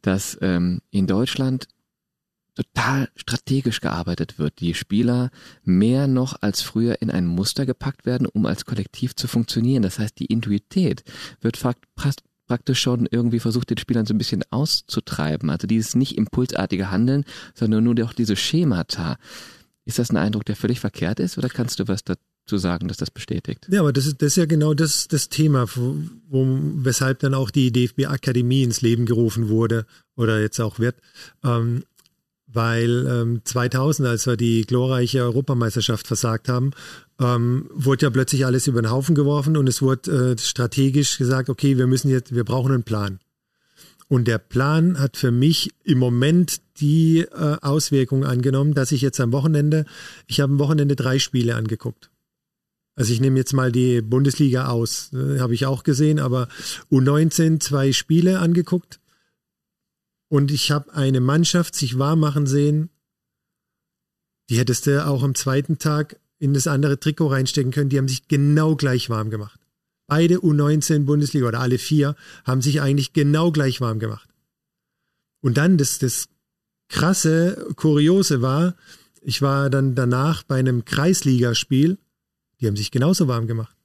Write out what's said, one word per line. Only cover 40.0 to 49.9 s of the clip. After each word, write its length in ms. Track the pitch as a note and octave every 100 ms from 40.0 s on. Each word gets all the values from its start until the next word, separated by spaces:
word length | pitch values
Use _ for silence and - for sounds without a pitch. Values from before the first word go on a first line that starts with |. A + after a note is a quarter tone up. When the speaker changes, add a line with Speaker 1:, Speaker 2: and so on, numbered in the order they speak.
| - D3 B2+
Speaker 2:
äh, 60 | A#2
strategisch 800 | - - A#2+ C3+ C3+ C3+ C3+ -
gesagt, 320 | B2+ C3 B2+
okay, 260 | B2 C#3+ C3
wir 100 | B2+
müssen 220 | C3 C#3+
jetzt, 260 | B2+ -
wir 100 | A#2+
brauchen 280 | G#2+ B2+ B2+
einen 120 | C3
Plan. 340 | A2+ A2 G2+ F#2+ _ _ _ _ _ _ - _ _
Und 180 | C3+ A#2+
der 120 | A2
Plan 600 | _ A#2+ C#3 D#3 E3+ E3
hat 180 | C#3 -
für 160 | C3
mich 420 | A#2+ C#3+ E3+ - _
im 160 | - C3
Moment 640 | B2 A#2+ C#3 E3+ E3+ - _ -
die, 400 | D3 D#3+ D#3+ D#3+
äh, 360 | E3+ - D3+ D3+
Auswirkung 640 | C#3+ D3 - C#3 B2+ C3+
angenommen, 500 | C#3 B2 B2+ C3+ D3
dass 180 | D3 B2+
ich 100 | C3+
jetzt 180 | C3+ -
am 120 | A#2+
Wochenende, 520 | C3+ C#3+ D3+ D3 D#3 D3+